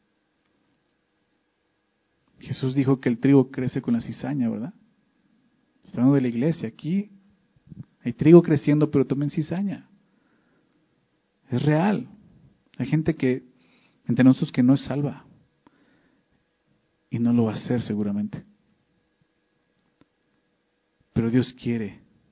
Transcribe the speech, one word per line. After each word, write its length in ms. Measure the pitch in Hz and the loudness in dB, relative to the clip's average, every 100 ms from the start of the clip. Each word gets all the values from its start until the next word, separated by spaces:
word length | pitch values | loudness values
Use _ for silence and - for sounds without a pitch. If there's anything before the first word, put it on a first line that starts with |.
| _ _ _ _ _ _ _ _ _ _ _ _ _ _ _ _ _ _ _ _ _ _ _ _ | _ _ _ _ _ _ _ _ _ _ _ _ _ _ _ _ _ _ _ _ _ _ _ _
Jesús 340 | - - 131 | -12 -6 -4
dijo 280 | 135 131 131 | 0 0 0
que 80 | 131 | -2
el 100 | 117 | 0
trigo 320 | 135 139 127 | 4 4 4
crece 300 | - 127 139 | -2 -8 -6
con 140 | 123 117 | -4 -4
la 60 | |
cizaña, 480 | 117 117 131 143 117 | -4 -12 -8 -4 -4
¿verdad? 240 | 107 147 - _ _ _ _ _ _ _ _ _ _ | -6 -10 -16 _ _ _ _ _ _ _ _ _ _
Está 140 | - 104 | -14 0
hablando 180 | 127 143 | 2 4
de 60 | |
la 60 | 127 | 2
iglesia. 400 | 117 147 160 113 | -2 -2 -4 -8
Aquí 420 | - 147 196 202 - _ _ _ _ - - - _ | -10 -6 -4 -6 -12 _ _ _ _ -20 -20 -20 _
hay 120 | 120 | -10
trigo 280 | - 151 170 | 0 8 8
creciendo, 480 | 165 147 - 147 147 | 8 2 0 0 2
pero 160 | 143 123 | 0 -2
también 240 | 131 147 | -2 -4
cizaña. 600 | - 151 170 202 - - _ _ _ _ _ _ _ _ _ _ _ _ _ _ _ - | -6 -6 -6 -6 -8 -14 _ _ _ _ _ _ _ _ _ _ _ _ _ _ _ -6
Es 120 | 123 | -2
real. 440 | 139 151 196 202 - - - - - _ _ - | 0 2 2 -2 -6 -18 -20 -20 -20 _ _ -10
Hay 80 | 120 | -4
gente 300 | 156 156 156 | -2 -2 -2
que, 280 | 131 127 - _ _ _ _ _ - | -2 -2 -8 _ _ _ _ _ -4
entre 180 | 120 | 4
nosotros, 300 | 127 131 - | 4 4 0
que 100 | - | 0
no 120 | 123 135 | 2 2
es 60 | - | 0
salva. 400 | 135 143 - - _ _ _ _ _ _ _ _ _ _ _ _ _ _ _ _ _ _ | -6 -6 -8 -18 _ _ _ _ _ _ _ _ _ _ _ _ _ _ _ _ _ _
Y 100 | 113 | -2
no 140 | 117 | 0
lo 120 | 120 110 | 2 2
va 80 | |
a 40 | 101 | -2
ser 240 | - 123 | -4 -4
seguramente. 600 | - 104 104 101 104 - - _ _ _ _ _ _ _ _ _ _ _ _ _ _ _ _ _ _ _ _ _ _ _ _ _ _ | -4 -4 -4 -4 -6 -10 -18 _ _ _ _ _ _ _ _ _ _ _ _ _ _ _ _ _ _ _ _ _ _ _ _ _ _
Pero 160 | 117 113 | -2 0
Dios 240 | 127 120 | 0 0
quiere, 460 | - 120 117 101 - _ _ _ | -4 -6 -6 -6 -12 _ _ _